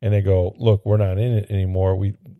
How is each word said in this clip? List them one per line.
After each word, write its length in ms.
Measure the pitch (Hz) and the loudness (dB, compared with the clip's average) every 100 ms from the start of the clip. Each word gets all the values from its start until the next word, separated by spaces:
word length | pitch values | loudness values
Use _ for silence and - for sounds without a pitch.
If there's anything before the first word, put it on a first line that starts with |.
and 100 | 110 | -2
they 80 | 104 | 0
go, 340 | 98 92 90 - | 2 2 0 0
"Look, 260 | 113 101 | 2 2
we're 140 | 110 107 | 2 0
not 200 | 98 92 | 0 0
in 140 | 120 | 0
it 180 | 110 98 | -2 -2
anymore. 460 | 101 92 92 95 95 | -2 -2 0 0 0
We, 180 | 101 101 - | -2 -6 -14